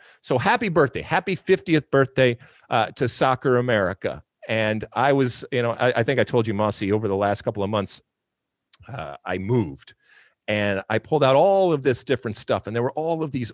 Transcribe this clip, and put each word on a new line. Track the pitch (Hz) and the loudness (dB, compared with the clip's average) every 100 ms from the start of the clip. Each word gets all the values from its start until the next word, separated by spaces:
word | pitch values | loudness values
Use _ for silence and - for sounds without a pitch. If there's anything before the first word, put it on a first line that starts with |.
| _ _ | _ _
So | - 127 | -2 0
happy | 127 240 220 | 2 2 2
birthday, | 165 143 - | 2 2 0
happy | - 170 185 | -2 -2 -2
fiftieth | 180 - 190 - 156 - | -4 2 0 2 0 2
birthday, | 139 131 - 127 117 - _ - | 2 2 4 2 2 -8 _ -2
uh, | 123 107 | 0 0
to | - 127 | -2 -4
Soccer | - 139 123 143 123 | 0 0 2 2 2
America. | 123 110 92 95 98 71 - _ - | 2 2 0 -2 -8 -8 -14 _ -4
And | 110 107 110 - | -2 0 -2 -4
I | 110 135 | 0 2
was, | 139 127 - - | 2 0 -2 -6
you | 127 | -4
know, | 120 | -2
I, | 113 127 120 | 0 0 2
I | |
think | 117 127 | 0 0
I | |
told | 107 123 110 | 0 0 0
you, | |
Mossy, | 101 107 - 101 | 0 -2 -2 -2
over | 104 107 | 0 0
the | 98 | 0
last | 101 101 | 0 -2
couple | - 104 | -4 -4
of | 98 | -2
months, | 107 95 - _ _ _ _ _ _ _ - - | -2 -4 -10 _ _ _ _ _ _ _ -20 -16
uh, | 127 76 69 | -12 -12 -12
I | 92 92 | -8 -6
moved. | 95 123 87 67 - - _ _ _ _ - | -2 0 -2 -6 -20 -20 _ _ _ _ -4
And | 104 104 98 - | -2 0 -2 -2
I | 110 | -4
pulled | - 156 | 0 0
out | 135 135 | 4 4
all | 190 196 190 | 4 4 2
of | 151 | 2
this | 135 120 | 0 0
different | - 127 117 107 | -2 -4 -4 -8
stuff, | - 107 - | -2 -4 -2
and | 113 | -4
there | |
were | 123 | -4
all | 151 160 165 | -4 -4 -2
of | 160 | -4
these | 131 113 | -6 -6